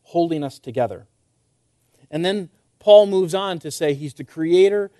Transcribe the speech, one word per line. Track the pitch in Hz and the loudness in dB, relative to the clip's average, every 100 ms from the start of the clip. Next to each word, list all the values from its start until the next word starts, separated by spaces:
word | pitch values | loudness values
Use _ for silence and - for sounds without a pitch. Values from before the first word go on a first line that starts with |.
holding | _ 170 170 156 | _ -4 -2 -4
us | 139 - | -8 -12
together. | - 123 117 90 - _ _ _ _ _ _ _ _ _ _ | -10 -4 -4 -6 -20 _ _ _ _ _ _ _ _ _ _
And | 151 175 | -6 -4
then | 202 170 _ _ _ | -6 -8 _ _ _
Paul | 208 208 202 | 6 6 6
moves | 190 180 | 0 -2
on | 190 196 170 | -4 -6 -8
to | 156 | -10
say | - 156 | -4 -4
he's | 139 147 | -4 -8
the | - - | -14 -14
creator, | 160 160 180 196 202 196 | -8 0 4 4 2 -6